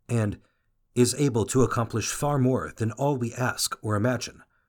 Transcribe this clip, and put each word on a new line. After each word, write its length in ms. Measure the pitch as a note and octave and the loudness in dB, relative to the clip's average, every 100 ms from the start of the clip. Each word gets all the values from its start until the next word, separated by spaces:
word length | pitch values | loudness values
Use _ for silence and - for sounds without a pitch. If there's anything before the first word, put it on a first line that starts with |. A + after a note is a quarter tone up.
| - | -2
and 300 | A#2 G#2 - _ _ _ _ _ | 0 0 -4 _ _ _ _ _
is 220 | - B2 - | 2 2 4
able 260 | C#3+ A#2 G2 | 0 2 2
to 160 | C3 | 4
accomplish 500 | A2+ - A2+ A2+ - | 4 2 -2 -4 -4
far 260 | - D3 C#3+ | -4 -2 2
more 340 | B2+ B2 D2+ - | 2 2 -4 -4
than 160 | A2 | -4
all 240 | - C#3+ C#3 | -2 -2 0
we 180 | A#2 | -4
ask 420 | - B2+ - - - | -2 -4 -2 -4 -4
or 140 | A2+ G#2 | -2 0
imagine 480 | A#2+ A#2+ - - - _ | 0 -2 -6 -14 -20 _